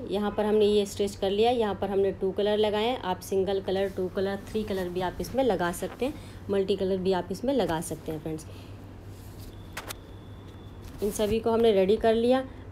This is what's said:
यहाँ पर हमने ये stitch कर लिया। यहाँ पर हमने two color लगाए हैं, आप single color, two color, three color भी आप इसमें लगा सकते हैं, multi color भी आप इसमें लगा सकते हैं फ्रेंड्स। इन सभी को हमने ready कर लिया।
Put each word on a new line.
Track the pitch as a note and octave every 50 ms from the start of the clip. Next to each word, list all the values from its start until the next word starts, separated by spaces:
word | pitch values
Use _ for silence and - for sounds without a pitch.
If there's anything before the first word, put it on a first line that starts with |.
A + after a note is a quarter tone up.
| C4
यहाँ | A3 F3+ G3+ G#3 G#3
पर | G3+ A3 G#3
हमने | G#3+ G#3 G#3+ G#3+
ये | G3+ G#3 G#3 G3+
stitch | G3 - - G#3 G3+ G3+
कर | - - G3
लिया। | G3 G3+ A3 A#3
यहाँ | B3+ A#3+ A3 G#3 F#3+
पर | F#3+ - G3
हमने | G3+ G3 G3 G3 F#3
two | F#3+ G3+ F#3+
color | F#3 - G3+ G3+ G#3 G#3
लगाए | G#3+ G#3+ G3+ G#3+ G#3+
हैं, | A#3 C4 A#3+
आप | - F#3 F#3 F3+
single | - - G3+ G3 F#3+ F#3 G3 G3
color, | F#3+ - F#3 F#3+ G3 G3
two | F#3+ - F#3 F3+
color, | - G3+ G3 G3 G3 G3 G3
three | - - A3 G#3
color | G#3 G3+ F#3+ F#3 F3
भी | F3 F3+
आप | F#3 F3 F3 -
इसमें | F3+ F3 - B3 C4+
लगा | B3 G3 F3 F3+ F3 F3+
सकते | - - F3+ - - A#3
हैं, | C4+ D4+ - - - - - - -
multi | G3 G3 G3 F#3+ G3+
color | F#3+ G3 F#3 G3 F#3+
भी | F3+ F#3+ F#3+
आप | F3+ F3 -
इसमें | G3 F#3 - B3 C#4+
लगा | B3+ G3 D#3+ E3+ D#3+
सकते | E3 - D#3+ D3+ - -
हैं | D#3+ D#3
फ्रेंड्स। | - D#3+ D#3 D#3 - - - - - - - - - - - - - - - - - - - - - - - - - - - - - - - - - - - - - - - - - - - - - - - - - - - - -
इन | G#3+
सभी | G3 - G#3+ G3+ G#3+ A3+
को | A3 A#3
हमने | A3+ A3 A3+ A3+ G#3+
ready | F#3+ F#3+ F#3 G#3+ A3
कर | A3+ A3+ A3
लिया। | A3+ A#3 A#3+ B3+ C4 C4 C4 - - - -